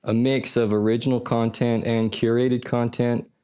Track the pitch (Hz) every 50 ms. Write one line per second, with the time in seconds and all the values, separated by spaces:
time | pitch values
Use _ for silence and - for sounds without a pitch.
0 | - - 107 117 120 131 135 131 - - - 123 117 104 107 104 104 110 113 120
1 | - 135 127 120 120 - 127 117 113 113 - - 127 120 117 110 - 117 117 113
2 | 113 110 - - - 113 113 120 127 127 127 120 - - - 120 120 117 - -
3 | 123 120 120 113 - - _ _